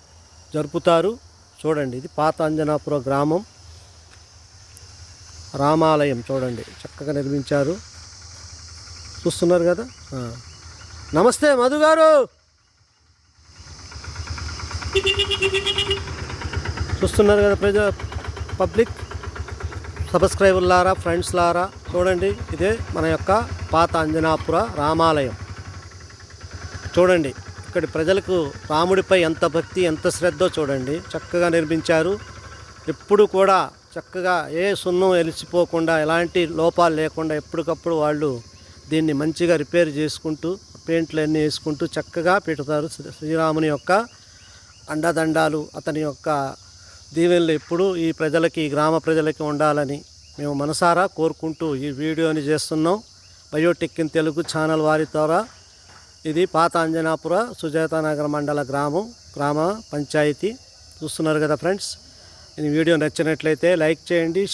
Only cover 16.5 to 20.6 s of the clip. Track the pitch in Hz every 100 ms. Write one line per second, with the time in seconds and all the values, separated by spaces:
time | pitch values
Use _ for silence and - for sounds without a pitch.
16.5 | - - - - - 185 - 208 208 202
17.5 | 196 202 202 208 190 - - - - -
18.5 | - 185 180 240 - - - - - -
19.5 | - - - - - - 175 190 - 196
20.5 | 185